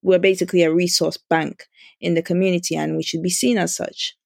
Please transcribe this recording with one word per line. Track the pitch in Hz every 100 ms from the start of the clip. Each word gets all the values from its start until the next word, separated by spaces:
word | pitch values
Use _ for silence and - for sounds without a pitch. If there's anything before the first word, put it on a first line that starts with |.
We're | 185 185
basically | 190 190 180 185
a | 165
resource | 160 180 - 160 -
bank | _ 165 151 - - _ - _
in | 175
the | 165
community, | 170 180 190 175 175 160
and | 156 160
we |
should | 160 165
be | 175
seen | 180 247 233
as | 170
such. | - - - - -